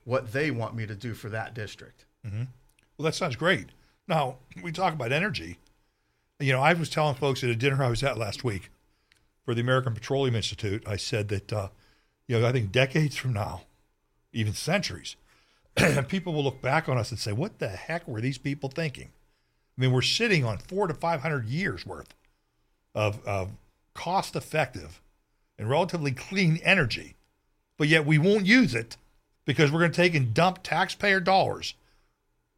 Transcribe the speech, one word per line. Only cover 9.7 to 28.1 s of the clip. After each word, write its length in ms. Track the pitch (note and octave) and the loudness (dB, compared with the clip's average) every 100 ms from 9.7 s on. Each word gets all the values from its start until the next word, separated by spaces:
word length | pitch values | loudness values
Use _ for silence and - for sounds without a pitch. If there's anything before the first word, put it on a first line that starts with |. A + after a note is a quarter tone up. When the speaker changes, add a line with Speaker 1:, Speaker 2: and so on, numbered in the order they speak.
| C3 B2+ | 2 0
Speaker 2:
Petroleum 420 | G#2+ - C#3 C3+ A2+ | -4 -2 0 2 2
Institute, 480 | - - G#2+ G#2 - | -2 -4 -4 -4 -4
I 80 | G2+ | -6
said 320 | - A2+ G2+ | -2 -2 -2
that, 220 | G2 - | -4 -4
uh, 180 | G#2+ G2 - _ _ _ _ - | -6 -6 -10 _ _ _ _ -2
you 120 | A#2 | 2
know, 80 | A#2 | 2
I 40 | |
think 200 | B2+ G2+ | 2 2
decades 440 | A#2 C3+ E3 D3 - | 2 2 2 0 -2
from 180 | B2+ | -4
now, 280 | G2+ - F2+ - _ _ _ _ _ _ | -2 -4 -8 -14 _ _ _ _ _ _
even 220 | - G#2 | -2 -2
centuries, 640 | F#2 - G3 - E2+ - - _ _ _ _ _ - | -2 0 0 -2 -8 -12 -16 _ _ _ _ _ 2
<clears throat> 320 | F3+ C#3 C3 | 4 4 0
people 260 | F#3+ F3 | -4 -2
will 100 | D3+ | -2
look 180 | C#3 C3 | -2 -2
back 260 | B2+ D3+ D#3 | 0 0 2
on 100 | B2+ | 0
us 140 | G#2+ | -2
and 80 | G#2+ | -4
say, 120 | - | -4
"What 260 | G#2 G3 - | -2 -4 -4
the 100 | B2+ | -8
heck 380 | F#2 - E3 - | -8 -6 -8 -6
were 140 | A2 | -4
these 160 | B2+ C3 | -4 -2
people 320 | C#3 C#3+ C3 | -4 -4 -6
thinking?" 400 | E3 D#3+ C3 B1 - _ _ _ _ _ - | -4 -6 -6 -16 -20 _ _ _ _ _ 0
I 40 | |
mean, 100 | B2+ | 2
we're 100 | B2+ | 4
sitting 440 | B2+ - A#3 F3 A#2+ | 2 2 4 2 2
on 140 | G2 | -4
four 280 | - F#3 G3 | -6 -2 -2
to 60 | |
five 280 | D3 E3 B2+ | -2 -2 0
hundred 260 | D3+ D3 A2 | -2 -4 -4
years 380 | D3 F#3+ F2+ - | -4 -4 -6 -10
worth 280 | D2 - - _ _ _ _ _ _ _ - | -12 -14 -20 _ _ _ _ _ _ _ 0
of, 300 | G#2+ G#2 - | 0 0 -6
of 260 | G2 F#2 - _ _ _ | -4 -6 -10 _ _ _
cost-effective 1080 | - E3+ F#3+ E3+ D#3+ - D#3 C#3 - - - _ _ _ _ _ - | -10 -2 -2 -2 -6 -4 -2 -2 -4 -16 -18 _ _ _ _ _ -8
and 120 | G#2+ | 0
relatively 420 | D3 F3+ F3 C#3+ | 2 2 0 -2
clean 480 | B2+ - F#3+ F3+ D#3+ | -4 -4 2 4 4
energy, 520 | - F#3+ B2 - - - _ _ _ _ _ - | 4 4 2 -2 -10 -20 _ _ _ _ _ -2
but 100 | D3+ | 4
yet 180 | D#3+ | 4
we 120 | D3 | 6